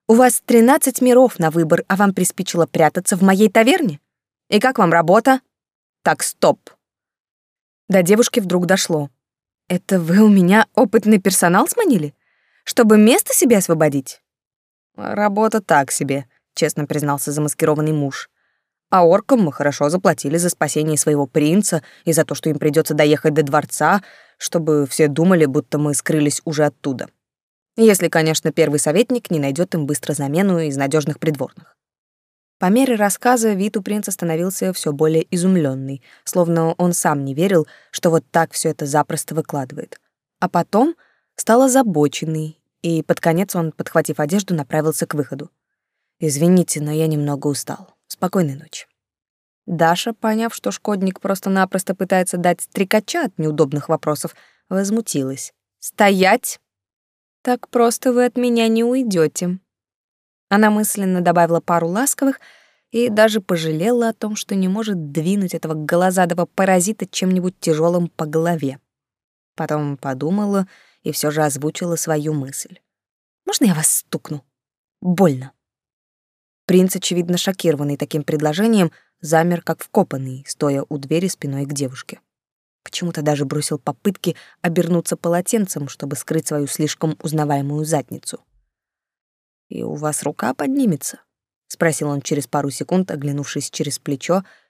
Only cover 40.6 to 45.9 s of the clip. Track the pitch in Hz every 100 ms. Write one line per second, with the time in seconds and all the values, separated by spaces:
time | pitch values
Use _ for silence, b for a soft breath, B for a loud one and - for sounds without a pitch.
40.6 | 165 202 302 - _ _ _ - - 233
41.6 | 269 262 233 151 147 - 160 156 156 -
42.6 | _ _ 170 160 - 165 170 165 196 180
43.6 | 160 - - 165 156 156 151 202 190 165
44.6 | 139 156 156 - 165 147 135 139 - _
45.6 | _ _ _